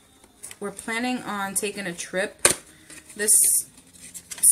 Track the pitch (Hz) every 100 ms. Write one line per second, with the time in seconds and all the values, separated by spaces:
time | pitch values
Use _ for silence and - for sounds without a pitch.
0 | _ _ - _ - - 202 196 - 226
1 | 247 247 - 208 196 190 208 202 180 175
2 | - 185 202 - - - - - - -
3 | - 208 208 - - - - - - -
4 | - - - - -